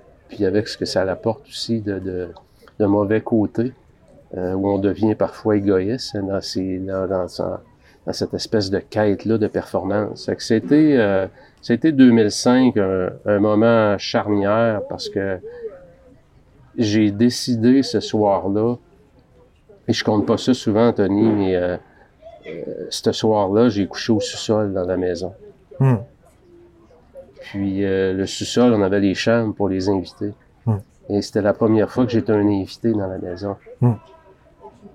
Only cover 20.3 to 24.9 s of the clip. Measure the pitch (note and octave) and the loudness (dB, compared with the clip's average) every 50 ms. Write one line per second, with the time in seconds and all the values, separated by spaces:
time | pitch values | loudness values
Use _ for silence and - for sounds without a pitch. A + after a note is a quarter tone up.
20.3 | A2+ G2+ - - B2+ - - A#2 G2+ G#2+ A#2 A#2+ A2 - G2+ F#2+ G2 G2+ A2 A2+ | -2 0 0 0 -2 0 -2 0 2 2 2 2 2 2 0 0 2 2 2 2
21.3 | G#2+ G#2 G2 F#2+ F#2 F2+ F2+ F2+ F2+ F2 - - _ _ - _ _ _ - - | 2 2 0 0 0 0 0 -2 -4 -6 -10 -16 _ _ -20 _ _ _ -20 -20
22.3 | - - - - - E2+ - - - - F2+ - - - - A2+ G#2 - - A2 | -20 -20 -18 -16 -14 -12 -12 -12 -10 -12 -12 -10 -10 -4 -2 -2 -2 0 0 2
23.3 | A2 G#2 G2+ F#2 G2 G#2+ A#2+ B2 G#2 G#2 G2 F2 - - - - A2+ G2+ G2+ - | 2 2 2 2 2 4 4 4 2 0 -2 -2 -4 -6 -2 -2 0 0 -2 -4
24.3 | - - - - A2 G#2+ G#2+ G2+ F#2+ F#2+ F2+ F2+ | -8 -8 -4 -2 0 0 0 -2 -2 -2 -2 -2